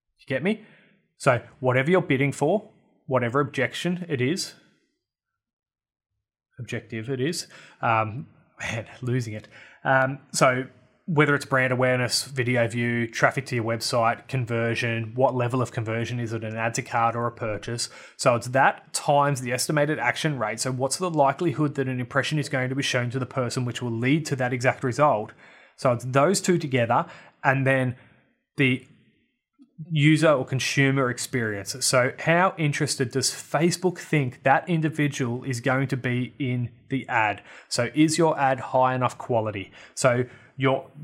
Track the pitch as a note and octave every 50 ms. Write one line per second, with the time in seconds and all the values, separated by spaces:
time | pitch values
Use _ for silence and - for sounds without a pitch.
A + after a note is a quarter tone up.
0 | _ _ _ _ _ - C3+ B2+ C#3+ G3 A3 A3 - - - _ _ _ _ _
1 | _ _ _ _ - C#3+ B2 A#2 - - - _ B2+ B2+ B2 C3 C3+ D#3 F#3 F#3
2 | F3 - C#3+ B2+ C#3+ C#3 B2+ - C#3+ D3 F#3+ G#3+ - - _ _ _ _ _ _
3 | _ - B2+ B2+ B2 A#2 A#2+ C#3+ D3 - - C#3 B2 A#2 - - - F3 F3+ F3
4 | F3 E3+ D#3 B2 B2 B2+ F3 F#3+ - - - - _ _ _ _ _ _ _ _
5 | _ _ _ _ _ _ _ _ _ _ _ _ _ _ _ _ _ _ _ _
6 | _ _ _ _ _ _ _ _ _ _ _ - A#2+ - A#2+ A2+ - - A#2 A2+
7 | A2 B2+ C#3 B2 C3 D#3 F3 F3+ - - - - - - - _ - A#2+ A2+ A2
8 | A2 G#2+ G#2 C3 D#3+ - - _ _ _ _ - - - A2 A#2 G#2+ - - -
9 | B2+ B2 B2 C3 A#2 A2 G#2+ G#2+ - - - - - - - _ - C#3+ C3+ C3+
10 | C3 C3 C#3 C#3 - _ - - D#3 C3 B2+ B2+ C3 - - _ _ _ _ _
11 | _ - E3 D3 D3+ C#3+ C#3+ C3 - - C#3 C3 B2+ C3 B2+ B2 B2+ B2+ B2+ B2
12 | B2 A2+ - - - B2+ C#3 C3+ A#2+ A#2+ B2+ B2 A#2 G#2+ A2 A#2+ A#2+ A#2+ A#2 A#2+
13 | A#2 A2+ - - - B2+ - D3 B2+ - B2+ A#2+ G#2+ A2+ A#2 A2+ - - - A#2+
14 | A2+ A2+ A#2 - - - - C3 A#2+ A2 A#2+ A2+ A2+ A#2 A#2 - B2 A#2 A2+ A2+
15 | A2+ A2 A2+ B2 C3 C3 B2+ B2 A#2+ A#2+ B2 C3 A#2+ - - B2+ A2 A2 A2+ A#2
16 | A#2 A2 B2+ B2 A#2+ G#2+ A#2 A2 A2+ G#2+ A2 A2+ A2+ A#2 A2+ - A#2+ - - A#2+
17 | A#2 A#2 A2+ A#2 A#2 A#2+ A2+ - B2 A2 G#2 G2+ - - A#2 A#2+ - - - -
18 | - - - - - C3+ A#2+ A#2 A2 B2 B2 C3 C#3+ F#3+ - - - - - -
19 | - - D3 C#3+ C#3+ C#3+ C#3+ B2+ B2+ A#2+ B2 B2+ - - D#3 D3+ D3 D3 D#3 A2+
20 | A#2 B2 - - - D#3 D3 B2+ A2 G#2+ A2+ A2 - C3 C3 B2 C3 C3+ - -
21 | F#3 F3+ E3 D3+ C#3 C3+ C3+ - F3+ E3+ B2 D3+ D3+ C#3+ - C#3 C3+ C3 B2+ B2
22 | B2 A#2+ - C#3 B2+ - D#3 D3+ C#3 - - C3 B2+ B2+ C3 C#3 C#3 - - B2+
23 | B2 A#2+ A2+ C3+ B2+ - - C3+ B2 A#2+ - C3 B2 B2 A#2+ - B2 B2 A2+ A2+
24 | A#2+ B2+ D3 E3 D3+ - D3 B2 B2+ B2 C3 B2 B2 B2+ A#2+ - - B2+ A2+ C3
25 | D3 D3 B2+ G#2+ A2 - - - - - - - - _ _ - - C3+ A#2+ A2
26 | A#2+ B2+ B2+ C#3 C#3 F3 G3+ G3 - - F3+ E3 D#3+ C#3+ C3 B2 A#2 A2 A#2 C#3+
27 | E3+ - - - - - _ _ - D3 C3 C#3 C3 C3+ C3+ C3 B2+ B2+ B2 -
28 | - _ _ _ _ _ _ _ _ _ _ - C#3 B2+ B2+ B2+ - - _ _
29 | _ _ _ _ _ _ _ _ _ _ _ _ - _ _ - D#3 F3+ E3 D3+
30 | C#3 D#3 D#3 D3+ D#3+ D#3+ D3 C3 B2+ - C3 B2+ - - - C#3+ C#3 C3+ C3+ C#3
31 | C3 B2 A#2+ - - - - B2+ A#2 A2 G#2 G2+ F#2+ - - B2+ B2 - - B2+
32 | B2 C3 - - - D#3+ E3 F3 F#3 F#3+ - - D#3+ D3 C#3 - D#3 - - -
33 | C3 A#2 - C3+ A#2+ - - - - - - C#3+ E3 F3 E3 - - F3+ F3 -
34 | - - - D3+ C#3 B2+ - - - C3+ C#3 D#3+ - F3+ E3+ D#3+ D#3 D#3 C#3 -
35 | D3 D3 C#3+ - C3+ A#2 A#2 B2+ - - B2+ A#2 A#2 C3+ B2+ C3 C3+ C3 C#3 B2+
36 | - C3 A#2+ B2 B2+ A#2 - - C#3+ B2 B2 B2 B2 A#2 - _ _ - C#3 C3
37 | - - B2 A#2 A2 G#2+ G2+ F#2+ - - - - - _ - - A#2+ A2+ - D3
38 | D#3 D#3+ D3+ - E3 D#3+ - - C#3 C3+ C3+ B2 - - - C3 B2+ B2+ C3 B2+
39 | B2+ A#2+ - - - - B2 A2+ A2 A2 G2+ G2+ F#2 - - - - - _ -
40 | - C3 A#2+ B2 B2 - - - - - _ - C3 C3+ C3+ - - - - D3